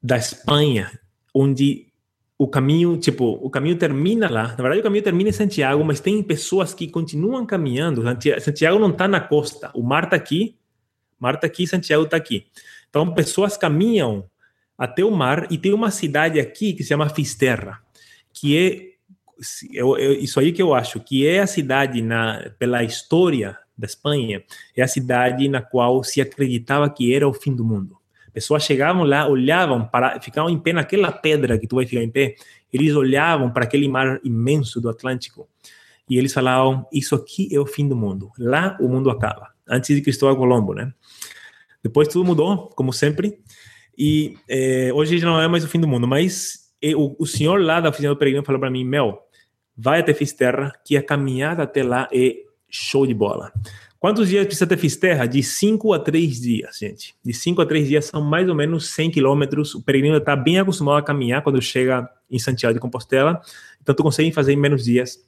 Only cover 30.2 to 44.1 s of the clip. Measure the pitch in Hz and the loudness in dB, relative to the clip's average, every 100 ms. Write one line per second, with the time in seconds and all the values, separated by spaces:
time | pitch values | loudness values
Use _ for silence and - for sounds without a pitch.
30.2 | - 147 160 165 165 165 147 196 180 - | -8 -4 -2 0 0 -2 0 0 0 0
31.2 | 156 151 127 113 107 127 120 123 117 123 | 0 2 2 0 0 -2 -2 -2 -2 0
32.2 | 135 - - - _ 127 156 147 131 135 | 0 -2 -20 -20 _ 0 2 2 2 2
33.2 | 160 160 127 120 117 143 143 131 135 131 | 2 2 0 0 0 0 0 0 0 -2
34.2 | 131 113 120 151 127 120 117 113 131 127 | -2 -2 0 0 -2 -4 -6 -6 -6 -6
35.2 | - - - _ - - _ _ _ 127 | -10 -20 -20 _ -20 -20 _ _ _ 0
36.2 | 135 135 127 127 131 135 - - - 127 | 0 0 2 4 2 0 -4 -6 -2 -4
37.2 | - - 190 143 139 - 143 127 104 95 | -4 -8 -2 0 -2 -2 -2 0 -2 -4
38.2 | 98 - 120 143 185 190 127 127 131 113 | -10 -6 -2 0 0 -2 -2 2 0 0
39.2 | 113 - - _ _ 123 127 143 143 120 | -4 -6 -16 _ _ -2 2 0 2 2
40.2 | 139 135 127 123 98 95 127 - _ - | 2 4 4 2 2 -4 -8 -12 _ -20
41.2 | - - - _ _ _ - 127 151 175 | -20 -20 -20 _ _ _ -2 2 2 2
42.2 | 180 160 165 202 - - 131 120 143 151 | 2 2 2 0 -4 -6 -4 0 -2 0
43.2 | 208 208 _ - - - _ - 151 | -4 -6 _ -20 -20 -20 _ -4 0